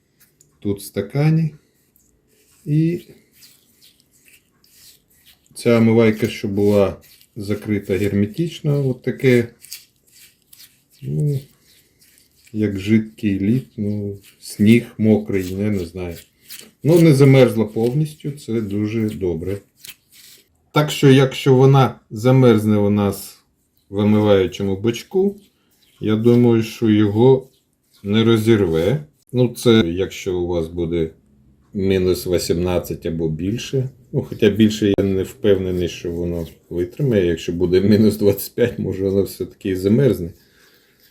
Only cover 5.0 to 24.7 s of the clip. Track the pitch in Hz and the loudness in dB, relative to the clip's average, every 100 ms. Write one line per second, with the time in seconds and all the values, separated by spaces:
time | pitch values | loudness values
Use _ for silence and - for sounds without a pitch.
5 | _ _ _ _ _ - 123 117 113 113 | _ _ _ _ _ -6 0 4 4 4
6 | 113 107 110 - 107 98 101 101 95 85 | 4 2 -4 -6 -6 -2 2 2 2 -2
7 | _ _ _ - 98 107 - 101 - 92 | _ _ _ -14 -8 -8 -4 -6 -2 -2
8 | 101 101 101 - 170 - 151 143 135 123 | -2 -2 -2 -4 -8 -6 -4 -2 -2 -4
9 | - 117 135 123 113 - - - _ _ | -8 -2 2 2 0 -8 -20 -20 _ _
10 | _ _ _ _ _ _ - _ _ _ | _ _ _ _ _ _ -20 _ _ _
11 | 131 151 147 139 - _ _ _ _ _ | -10 -4 -4 -4 -8 _ _ _ _ _
12 | _ _ _ _ _ 107 104 98 101 110 | _ _ _ _ _ -4 -4 -4 0 0
13 | 110 - 107 98 98 127 - - 104 104 | 0 -6 -4 -2 0 -2 -4 -8 -6 -6
14 | 101 98 _ _ - - 104 120 117 - | -8 -12 _ _ -14 0 4 4 2 -2
15 | 107 104 - 98 92 95 104 98 85 92 | 2 2 0 -6 -6 -6 -4 -4 -6 -10
16 | 87 80 - _ - - - _ 135 175 | -12 -14 -20 _ -20 -20 -20 _ 0 4
17 | 165 135 139 135 120 110 107 113 120 143 | 6 6 6 6 6 2 -4 -2 -4 -2
18 | 156 - 147 - - 113 101 101 107 113 | -4 -8 -14 -12 -8 -6 -4 -4 -4 -4
19 | 107 87 92 82 90 101 - _ - - | -4 -4 -6 -6 -8 -10 -12 _ -20 -20
20 | _ _ - - _ _ _ 151 151 - | _ _ -20 -20 _ _ _ -2 -2 2
21 | 143 135 135 - 143 127 135 135 120 - | 4 6 4 0 2 4 6 4 2 -2
22 | _ 110 123 131 127 107 107 104 101 104 | _ -4 2 4 6 4 2 0 2 0
23 | 101 95 - - _ _ _ _ _ 101 | 0 -2 -10 -20 _ _ _ _ _ -2
24 | 104 107 107 98 92 - 98 | 2 2 4 4 2 -2 -6